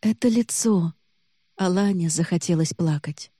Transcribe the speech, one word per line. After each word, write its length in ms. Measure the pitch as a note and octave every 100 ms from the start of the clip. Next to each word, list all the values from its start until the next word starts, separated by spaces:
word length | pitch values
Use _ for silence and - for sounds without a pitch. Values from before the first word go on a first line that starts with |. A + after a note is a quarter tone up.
«Это 280 | A3 A3 B3
лицо!» 640 | A3+ A3+ - A#3 G3+ E3 - _ _ _ _ _ -
Алане 520 | F#3+ F3+ G3+ F#3+ E3+
захотелось 640 | - E3 E3+ - E3 D#3+
плакать. 580 | - E3+ D3 D3+ D3 - _